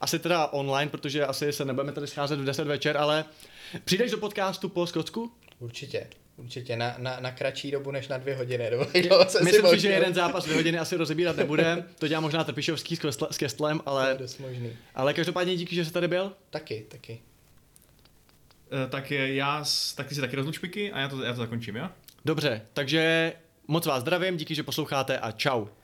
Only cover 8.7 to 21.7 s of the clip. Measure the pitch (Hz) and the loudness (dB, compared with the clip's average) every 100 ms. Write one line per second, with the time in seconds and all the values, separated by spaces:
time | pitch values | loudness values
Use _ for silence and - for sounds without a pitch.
8.7 | 120 139 180 175 185 180 - 180 208 190 | 0 2 4 8 8 8 6 8 8 8
9.7 | 170 202 190 190 180 175 180 151 160 165 | 8 6 4 4 4 2 0 0 2 2
10.7 | 170 156 175 156 156 175 156 160 151 165 | 0 0 0 0 2 2 2 2 4 4
11.7 | 170 175 - 156 160 156 160 151 135 147 | 2 -4 -4 0 0 2 0 0 -2 -2
12.7 | 151 - 165 151 123 202 - 143 - 151 | -2 -4 -2 -2 -2 -4 -2 -4 -2 0
13.7 | 156 139 139 131 135 127 - 135 123 117 | 0 0 0 2 0 -6 -10 -10 -8 -8
14.7 | 117 - - 135 151 165 180 180 180 170 | -10 -10 -2 0 2 0 0 0 0 -2
15.7 | 175 160 175 175 180 196 - _ 156 - | -4 -2 -2 0 0 -2 -8 _ -10 -8
16.7 | 110 - 123 - 117 - - - - _ | -10 -10 -18 -16 -16 -18 -20 -20 -20 _
17.7 | - - - - - _ _ - _ - | -20 -20 -20 -20 -20 _ _ -20 _ -8
18.7 | 139 127 135 139 143 135 135 139 151 143 | -6 -4 -6 -4 -2 0 0 0 -2 -2
19.7 | - - - 135 143 127 135 139 - 180 | -2 -4 -6 -8 -6 -4 -4 -4 -6 -8
20.7 | 208 104 131 139 135 120 123 117 117 113 | -6 -6 -4 -6 -4 -6 -4 -4 -6 -6